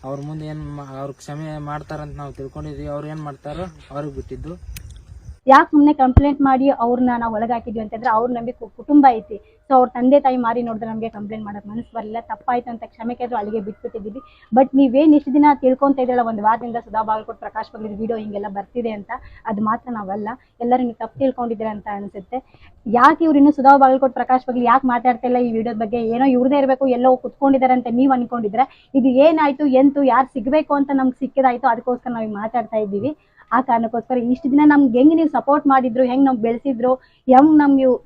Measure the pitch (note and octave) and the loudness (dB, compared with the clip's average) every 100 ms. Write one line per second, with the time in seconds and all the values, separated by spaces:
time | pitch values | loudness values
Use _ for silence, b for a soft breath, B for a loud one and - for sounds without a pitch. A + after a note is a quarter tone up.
0 | C3 C#3+ C#3+ D#3 D#3 D3+ D3 D3 C#3 C3+ | -12 -12 -12 -12 -12 -12 -14 -14 -16 -14
1 | C#3 C3+ - D3 D#3 D3+ D3 D3 D3+ D#3 | -14 -14 -16 -14 -12 -12 -10 -12 -12 -14
2 | D3 C#3+ C#3+ B2+ C3+ D#3 D3+ C#3+ D3 D3 | -14 -14 -16 -14 -16 -14 -14 -12 -10 -10
3 | D3+ D#3 D3 C3+ D3 D3+ F#3 D3+ - C#3 | -10 -12 -14 -14 -14 -12 -12 -14 -16 -12
4 | D3 C3+ C3 C3 C#3 F3+ - - - - | -12 -12 -14 -14 -14 -16 -16 -18 -18 -20
5 | - - - - - C4+ D#4+ D4+ C#4+ D4 | -20 -20 -20 -12 4 4 4 2 2 2
6 | C4 B3+ C#4+ C#4+ C4+ C4 C4+ B3+ A#3 B3 | 4 4 4 0 0 2 2 0 -2 0
7 | B3 A#3+ A3+ G#3+ A3+ A#3 A#3 A3 G#3+ A3+ | -2 -2 -4 -6 -4 -6 -6 -10 -10 -8
8 | A#3+ A3 B3 A#3+ A#3 B3 G#3+ - A#3 D4 | -2 0 0 -4 -8 -12 -18 -18 2 6
9 | C4+ A3+ G#3+ G3+ _ _ _ C4+ B3+ B3 | 6 4 -6 -16 _ _ _ 2 2 0
10 | B3 C#4+ C#4 B3+ A#3 A#3 A#3+ A3 A3+ A3 | 2 4 2 0 -2 -4 -6 -8 -10 -8
11 | A3+ G#3 G#3 A3 G#3 G3+ G3+ A3 - A3+ | -10 -10 -12 -12 -12 -14 -12 -14 -12 -12
12 | G#3+ A3+ A3+ G#3+ - B3 B3 A3+ G#3+ _ | -10 -12 -12 -12 -4 -4 -4 -14 -16 _
13 | A3+ B3 B3 A#3 G#3 A3+ G3+ G#3+ A#3 - | -10 -8 -6 -6 -6 -8 -8 -12 -14 -12
14 | G3+ G#3+ - b b B3 C4+ C4+ C#4 B3 | -14 -16 -20 b b -2 0 2 2 4
15 | D#4 D4 C#4+ C4+ D4 C#4+ C4 C4 C#4 C#4 | 4 4 2 2 2 2 0 0 0 0
16 | B3 B3 A3+ A3 G#3 A#3 A#3+ A#3 A3+ G#3 | -2 -2 -2 -2 -2 -2 -4 -12 -8 -8
17 | A3 A3 G#3+ A3+ G#3 G#3+ A3 A3 G#3+ G3+ | -4 -6 -6 -14 -12 -12 -12 -12 -12 -8
18 | A3 A3+ G#3+ G3+ G#3 G3 G3 B3 A3+ G#3 | -6 -6 -8 -10 -8 -10 -10 -8 -8 -8
19 | G3 B3+ b b - G#3 G#3+ A#3 - A#3 | -12 -14 b b -8 -4 -4 -4 -6 -10
20 | G3 G3+ G#3 B3 _ _ A#3+ B3 B3 A3+ | -8 -8 -8 -12 _ _ 0 0 0 -6
21 | A#3 - C4+ B3+ A#3+ A3 A3 G#3 G#3+ G3+ | -14 -4 -4 -2 -8 -6 -8 -10 -10 -10
22 | G3+ G#3 F#3 B3+ _ _ - _ - A#3 | -10 -14 -12 -14 _ _ -20 _ -4 4
23 | C4 D#4 E4 C#4+ C#4+ D4 C4 C#4 C4+ C4 | 4 4 2 6 6 6 6 6 6 4
24 | C4 B3+ A#3+ B3+ B3+ B3 A#3+ A#3 C4 A#3+ | 0 -2 -2 -2 0 -2 2 2 2 0
25 | A#3+ A#3+ B3 B3 B3 A3+ G#3 G#3+ A3+ A#3 | 0 -2 -2 -2 0 -2 -4 -6 -6 -4
26 | A3+ A#3 C4+ B3 B3+ C#4+ C#4 C4 C4+ B3 | -4 0 2 4 2 2 2 0 0 2
27 | B3+ B3+ B3 - C#4 C4+ B3+ B3+ A#3+ A#3 | 2 2 -2 -2 2 2 2 0 0 0
28 | C4+ B3+ A#3+ A#3+ G#3 A3 C4+ _ _ C4+ | 2 2 -2 -4 -4 -2 -2 _ _ 0
29 | C4 B3 D4+ D#4+ D4 C#4 D4+ B3+ C#4 C#4 | 2 6 4 4 0 0 2 4 4 4
30 | C#4 A#3+ C4+ C4+ G#3+ D4+ D4+ C#4+ C#4 C4+ | 2 2 0 -4 0 0 0 -2 0 0
31 | C4 B3+ C4+ - C4 A#3+ B3+ A#3 A#3+ B3 | 0 -2 -6 0 0 0 -2 -2 -4 -6
32 | - A#3 A3 G3+ A3 B3 A3+ A3 G#3 G3+ | -6 -8 -6 -6 -6 -6 -4 -4 -4 -4
33 | B3 D#4 b b b A#3 C4 A#3 A3+ A#3+ | -6 -8 b b b -2 0 -2 -2 -6
34 | A#3 B3+ A#3 B3 C#4 C#4 D4+ D4 C#4 A#3 | -4 -4 -2 -4 0 4 6 6 4 6
35 | C#4+ E4 D#4+ B3+ A3+ D4 D4 C4+ B3+ A#3 | 6 6 2 0 0 0 4 2 2 0
36 | B3+ B3+ C#4 B3+ A3+ A#3 C#4 A#3 B3 B3+ | 0 2 2 2 -2 -2 -4 -2 0 -2
37 | _ _ - B3+ D4+ D#4 C#4+ C4+ C4 A#3+ | _ _ 4 6 8 6 6 4 4 0